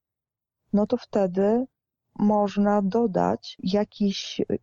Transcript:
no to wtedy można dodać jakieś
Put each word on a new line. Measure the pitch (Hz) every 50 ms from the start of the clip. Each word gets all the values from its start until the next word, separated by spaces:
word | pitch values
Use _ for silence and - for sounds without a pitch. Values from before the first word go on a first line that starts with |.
| _ _ _ _ _ _ _ _ _ _ _ _ _ _ -
no | 202 208
to | - 254
wtedy | 233 - - - 220 196 185 175 190 196 202 220 240 262 - _ _ _ _ _ _ _ _ - -
można | 208 208 214 208 208 202 196 202 202 208 202 208 202
dodać | 190 185 226 240 226 180 175 175 180 208 - - - - - -
jakieś | 180 185 208 214 - - - 208 196 190 - - - - - - - - -